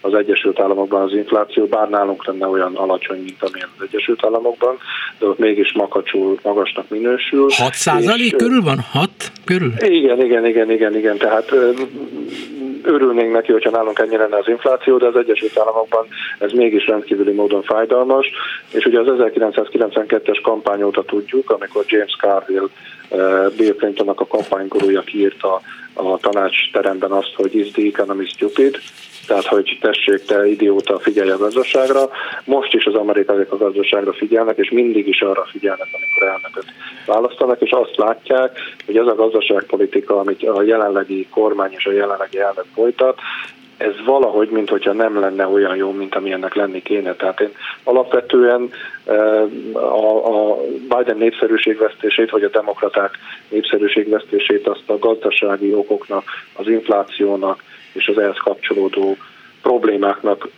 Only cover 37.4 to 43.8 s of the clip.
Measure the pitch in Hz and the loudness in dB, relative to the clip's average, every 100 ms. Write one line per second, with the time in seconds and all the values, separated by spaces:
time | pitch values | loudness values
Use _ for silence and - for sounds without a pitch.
37.4 | 131 120 110 127 113 - 107 117 - 131 | 0 2 2 2 0 0 0 -2 0 0
38.4 | 127 - - - - 107 120 107 110 110 | 0 -4 -16 -16 -2 2 2 2 2 2
39.4 | - 101 90 101 98 101 98 101 98 95 | 2 0 0 0 2 0 0 0 0 -2
40.4 | - 101 104 113 104 98 95 95 92 - | -2 2 2 2 2 0 -2 -6 -4 0
41.4 | 107 101 95 95 101 101 101 98 95 95 | 0 0 -4 -4 -2 0 0 -4 -6 -2
42.4 | 101 98 90 104 117 - 131 - - - | -2 -4 -8 0 0 2 0 0 -8 -12
43.4 | - - - - | -14 -18 -20 -6